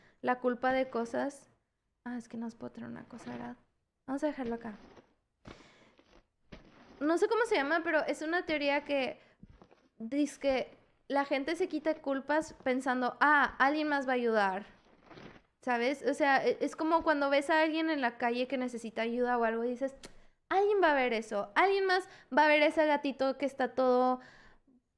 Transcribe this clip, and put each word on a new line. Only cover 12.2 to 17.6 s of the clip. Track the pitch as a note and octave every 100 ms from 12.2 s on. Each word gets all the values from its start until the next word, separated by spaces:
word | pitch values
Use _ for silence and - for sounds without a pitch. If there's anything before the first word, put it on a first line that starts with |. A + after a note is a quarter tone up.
| C4 D4 D#4 -
pensando, | - B3+ C4+ B3 B3 -
"Ah, | C#4 D4 B3+ -
alguien | C4+ D4+ D4+
más | C#4+ C4
va |
a | B3+
ayudar". | A#3+ A3 G3 F#3+ G#3 - _ _ _ - - - _ _
¿Sabes? | - A#3+ A#3+ C#4+
O | -
sea, | C#4 D4 C4+ A#3
e-, | -
es | C#4 -
como | D#4+ E4
cuando | E4 D4+ C#4
ves | C#4 C#4+
a | D#4+